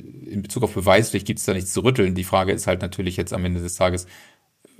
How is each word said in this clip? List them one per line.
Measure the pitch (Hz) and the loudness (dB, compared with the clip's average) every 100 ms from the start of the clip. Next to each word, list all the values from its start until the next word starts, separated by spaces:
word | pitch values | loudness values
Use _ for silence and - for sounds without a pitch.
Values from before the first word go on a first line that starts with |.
| - - - | -16 -18 -10
in | 101 | -8
Bezug | 95 123 | -4 -2
auf | - | -2
Beweispflicht | 101 92 98 208 101 - | 0 6 6 6 0 -2
gibt's | - | -4
da | - | -2
nichts | 95 92 | -2 -2
zu | 92 | 0
rütteln. | 107 127 95 | 2 4 2
Die | 92 | 0
Frage | 90 98 95 | 0 2 2
ist | 87 - | 0 0
halt | 90 | -2
natürlich | 90 - 90 90 | -2 -4 -4 -2
jetzt | 92 | -4
am | 104 | -2
Ende | 90 87 | -2 -2
des | 87 | -4
Tages, | - 90 87 - - - _ _ _ _ | 0 0 0 -6 -18 -20 _ _ _ _